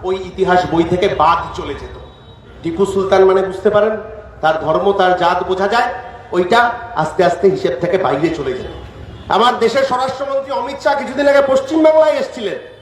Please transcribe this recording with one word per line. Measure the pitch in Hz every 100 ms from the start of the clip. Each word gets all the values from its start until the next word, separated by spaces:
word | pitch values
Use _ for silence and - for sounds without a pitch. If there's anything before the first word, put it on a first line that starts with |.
ওই | 180 190
ইতিহাস | 185 - 180 180 180
বই | 165
থেকে | 170 180 202
বাদ | - 156 170 - -
চলে | 151
যেত। | 139 - - - - - - - -
টিপু | 165 165 196
সুলতান | 190 190 196 190
মানে | 185
বুঝতে | 185 - 214
পারেন, | 208 214 220 - - - -
তার | 156 156
ধর্ম, | 151 160 196
তার | 196 185 180
জাত | 170 180
বোঝা | 180 185 196
যায়, | 233 247 - - - -
ওইটা | 175 180 233 240 - - -
আস্তে | 156 -
আস্তে | 175 - 196
হিসেব | - 175 175
থেকে | 175 185
বাইরে | 131 143 160
চলে | - 131
যেত। | - - - - - - - -
আমার | 185 240 247
দেশের | 226 269
স্বরাষ্ট্রমন্ত্রী | 269 247 262 - 277 269 269
অমিত | 254 247 277
শাহ | 302 285
কিছুদিন | 240 262 285
আগে | 285 277
পশ্চিমবাংলায় | 262 - 320 311 311 311
এসেছিলেন। | 277 - - 202 - - -